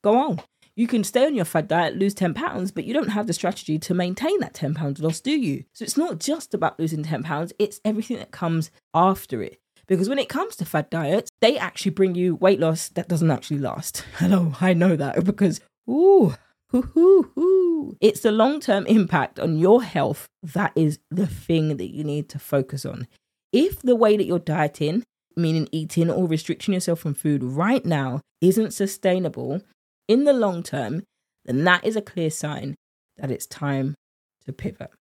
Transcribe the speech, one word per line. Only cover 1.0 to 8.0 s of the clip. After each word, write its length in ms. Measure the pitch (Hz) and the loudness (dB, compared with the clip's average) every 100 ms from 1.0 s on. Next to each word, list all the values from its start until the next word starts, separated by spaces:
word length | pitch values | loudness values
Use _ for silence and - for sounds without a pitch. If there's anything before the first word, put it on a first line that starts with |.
stay 200 | 208 240 277 | 0 2 2
on 80 | 269 | 2
your 100 | 180 | 0
fad 220 | 170 151 | -2 0
diet, 300 | 160 165 - | 0 0 0
lose 180 | 196 202 | -2 0
ten 180 | 180 | -2
pounds, 380 | 160 320 - 185 | -2 -6 -4 -6
but 140 | 233 202 | -6 -4
you 100 | 262 | -2
don't 140 | 269 | -2
have 180 | 208 220 | -4 -4
the 60 | |
strategy 440 | 170 180 - - 156 | -4 -4 -6 -4 -6
to 160 | - | -2
maintain 460 | 180 180 185 294 392 | -2 -2 -2 -2 -2
that 160 | - - | -4 -6
ten 180 | 147 | -6
pounds 260 | 151 151 135 | -4 -6 -4
loss, 220 | 156 160 | -4 -4
do 180 | 254 302 | -2 -2
you? 260 | 214 139 - | -2 -4 -8
So 100 | - | -14
it's 140 | - - | -6 -2
not 200 | 349 165 | -2 -2
just 360 | - 311 - - | -4 -4 -4 -2
about 240 | 160 - | -2 -2
losing 240 | 160 156 | -4 -4
ten 180 | 156 156 | -4 -6
pounds, 320 | 151 147 175 - | -4 -6 -6 -2
it's 200 | 208 - 214 | -2 -2 -4
everything 320 | 214 | -4